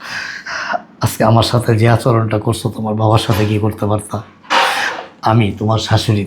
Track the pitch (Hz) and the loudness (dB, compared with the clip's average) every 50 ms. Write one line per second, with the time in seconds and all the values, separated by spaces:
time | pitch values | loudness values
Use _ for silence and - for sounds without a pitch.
0 | - - - - - - - - - - - - - - - - - - - - | -14 -12 -10 -10 -10 -10 -12 -14 -12 -10 -10 -8 -6 -6 -8 -8 -8 -14 -6 -4
1 | - 110 - - 113 110 113 117 110 - - 117 117 - 117 107 113 117 117 113 | -4 -4 0 0 2 4 4 4 2 2 0 0 2 2 2 4 4 4 4 4
2 | - 135 117 113 113 107 110 107 - 120 110 - - 113 104 113 110 107 107 107 | 2 2 2 2 0 0 -2 -2 -2 -2 -2 -2 -4 -6 -6 -6 -6 -4 -2 0
3 | 110 110 110 110 - - 104 98 107 101 110 104 107 107 101 - 107 101 104 104 | 2 4 4 4 2 0 0 0 0 0 0 0 0 -2 -2 -2 -2 -2 -2 -2
4 | - - - 107 - - - - - - - - - - - - - - - - | -2 -6 -10 -10 -10 -14 -20 -20 -6 -2 0 0 2 0 -2 -2 -4 -4 -6 -8
5 | - - - - - 113 110 117 107 98 95 - 107 107 110 107 - - 110 104 | -12 -16 -16 -2 0 2 4 4 4 2 -2 -2 -2 0 0 -2 0 0 0 2
6 | - - 107 101 98 | 2 2 0 0 -2